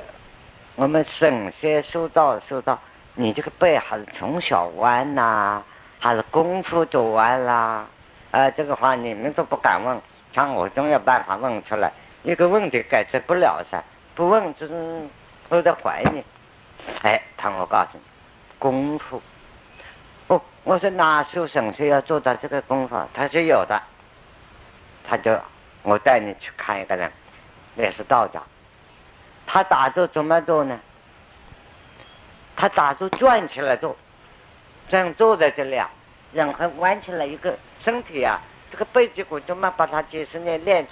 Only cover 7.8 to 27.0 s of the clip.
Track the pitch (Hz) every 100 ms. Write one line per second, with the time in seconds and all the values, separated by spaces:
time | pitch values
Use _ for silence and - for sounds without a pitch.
7.8 | 110 - - - - 120 135 143 147 139
8.8 | 131 127 120 104 135 151 151 139 120 90
9.8 | 117 120 - - - 127 143 117 95 -
10.8 | 147 139 - 123 92 98 127 107 - 104
11.8 | 95 - - - - 170 175 208 180 120
12.8 | - 120 - 131 - 175 151 80 87 90
13.8 | - - - - 175 214 185 - 156 165
14.8 | 165 165 147 - - - - 175 165 160
15.8 | 101 76 - 151 - - - - - -
16.8 | - - 107 110 - - 104 95 90 104
17.8 | 87 - - - - - - - 135 131
18.8 | 143 151 - 127 - - - - - -
19.8 | - - - - - 180 - - - 180
20.8 | 196 180 160 151 143 175 160 143 110 98
21.8 | 147 139 - 151 131 120 143 143 - 135
22.8 | 127 117 67 - 139 160 160 123 90 104
23.8 | - - - - - - - - - -
24.8 | - - - 117 113 110 - - - -
25.8 | 101 104 139 123 104 95 - - - 101
26.8 | 92 92